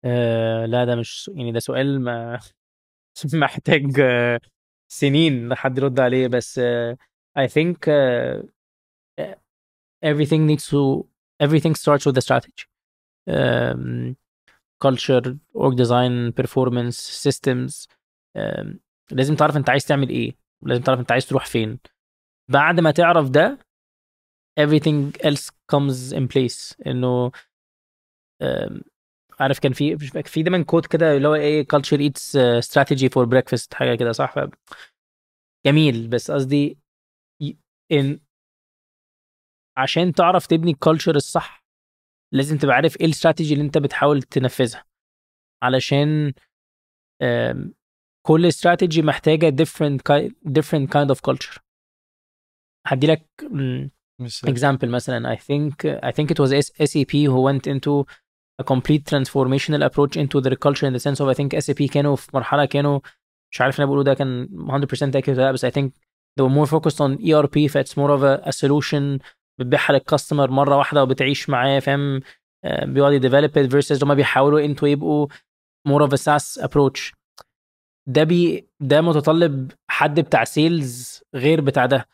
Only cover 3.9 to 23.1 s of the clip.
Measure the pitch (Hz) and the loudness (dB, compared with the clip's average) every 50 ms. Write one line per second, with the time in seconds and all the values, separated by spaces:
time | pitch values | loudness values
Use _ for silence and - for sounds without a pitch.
3.9 | 131 135 139 127 123 120 120 120 120 117 _ _ _ _ _ _ _ _ _ _ | 2 2 2 4 4 2 2 0 -2 -4 _ _ _ _ _ _ _ _ _ _
4.9 | - - - 139 135 147 165 160 139 123 117 120 127 - - 135 127 131 131 139 | -8 -2 0 2 2 4 2 2 0 -2 -4 -6 -6 -4 -4 -4 -2 0 -2 0
5.9 | 127 127 131 123 123 131 131 127 120 123 117 - - - 123 120 120 120 120 117 | 0 2 0 2 2 0 0 0 -2 -4 -4 -4 -6 -4 -2 -2 -2 -2 -4 -6
6.9 | 120 127 _ _ _ _ _ _ _ - 135 123 - 151 156 175 175 - - - | -8 -10 _ _ _ _ _ _ _ -2 -2 0 0 0 0 0 -2 -4 0 0
7.9 | 151 147 139 127 123 120 123 127 127 - - - _ _ _ _ _ _ _ _ | 2 4 4 2 2 0 -2 -4 -6 -8 -10 -14 _ _ _ _ _ _ _ _
8.9 | _ _ _ _ _ - - - - _ _ _ _ _ _ _ _ _ _ _ | _ _ _ _ _ -12 -12 -12 -12 _ _ _ _ _ _ _ _ _ _ _
9.9 | _ _ - 156 151 147 151 139 160 156 156 151 151 147 - - - 143 143 135 | _ _ -4 -2 0 0 0 2 2 2 2 2 2 0 -2 -2 0 0 2 2
10.9 | 135 - - _ _ _ _ _ _ _ 151 143 156 156 - 165 156 - - - | 0 -2 -6 _ _ _ _ _ _ _ 0 2 2 2 2 2 -2 0 2 2
11.9 | 147 139 - 147 131 127 120 - 131 123 - - _ - - _ _ _ _ _ | 2 2 2 0 0 0 0 2 0 0 0 -4 _ -20 -20 _ _ _ _ _
12.9 | _ _ _ _ _ _ _ 185 170 - 135 127 123 123 120 123 123 123 127 123 | _ _ _ _ _ _ _ -4 -2 0 0 0 0 0 -2 -2 -4 -6 -8 -8
13.9 | 123 120 123 123 127 _ _ _ _ _ _ _ _ _ _ _ _ _ - 139 | -8 -8 -8 -10 -10 _ _ _ _ _ _ _ _ _ _ _ _ _ 0 0
14.9 | 131 123 - - 135 127 120 127 127 147 _ _ _ 226 - 143 131 123 127 117 | 0 0 0 0 0 2 0 -2 -10 -10 _ _ _ -2 0 0 2 2 2 2
15.9 | 120 123 123 127 123 120 120 120 113 - 123 120 - 135 127 127 120 123 120 120 | 2 2 2 2 0 -2 -4 -4 -4 -4 -6 -4 -2 -2 -2 0 -2 -4 -4 -4
16.9 | 120 - - - - - - 143 135 - - 139 127 123 127 131 147 - - _ | -6 -8 -12 -14 -14 -4 -2 -2 -2 -2 -2 -2 -2 -2 -4 -6 -10 -14 -18 _
17.9 | _ _ _ _ _ _ _ _ _ 52 52 52 - - 50 52 50 - _ _ | _ _ _ _ _ _ _ _ _ -8 -8 -6 -6 -8 -8 -12 -14 -16 _ _
18.9 | _ _ _ _ - 131 131 139 156 - 151 156 147 151 131 139 127 139 - - | _ _ _ _ -4 -2 0 0 2 0 0 0 2 0 0 0 0 0 0 0
19.9 | 151 139 135 120 123 120 117 113 - _ _ _ _ _ - 139 127 123 123 135 | 0 0 0 -2 -2 -4 -4 -6 -8 _ _ _ _ _ -6 -4 -4 -2 0 0
20.9 | 131 123 123 - 120 127 127 - 135 131 - - - 120 110 110 117 120 _ - | 0 0 0 0 0 -2 0 -2 -4 -4 -4 -2 -4 -4 -4 -4 -8 -12 _ -20
21.9 | _ _ _ _ _ _ _ _ _ _ _ _ 127 139 147 160 175 170 170 156 | _ _ _ _ _ _ _ _ _ _ _ _ 0 2 2 4 2 2 2 2
22.9 | 147 175 175 170 | 2 4 4 4